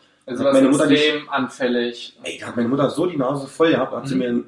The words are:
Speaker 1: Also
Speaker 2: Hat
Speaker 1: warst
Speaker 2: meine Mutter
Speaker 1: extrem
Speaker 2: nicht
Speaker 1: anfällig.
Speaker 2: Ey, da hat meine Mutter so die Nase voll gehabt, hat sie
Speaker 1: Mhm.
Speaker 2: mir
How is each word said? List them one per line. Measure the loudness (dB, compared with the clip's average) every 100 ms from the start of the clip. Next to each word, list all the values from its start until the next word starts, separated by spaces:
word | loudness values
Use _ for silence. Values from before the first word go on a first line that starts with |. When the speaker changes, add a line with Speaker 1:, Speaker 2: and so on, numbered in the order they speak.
| _ _ -12
Speaker 1:
Also | -4
Speaker 2:
Hat | 2
Speaker 1:
warst | 6
Speaker 2:
meine | 6
Mutter | 4 4
Speaker 1:
extrem | 4 2 0
Speaker 2:
nicht | -4
Speaker 1:
anfällig. | -4 -4 -4 -2 -2 -2 -6 -16 -16
Speaker 2:
Ey, | -14 -12
da | -8
hat | -4
meine | -2
Mutter | 0 0
so | 0 -2
die | -2
Nase | -2 -4 -6
voll | 0 2
gehabt, | 2 -2
hat | -6 -4
sie | -4
Speaker 1:
Mhm. |
Speaker 2:
mir | -2 -2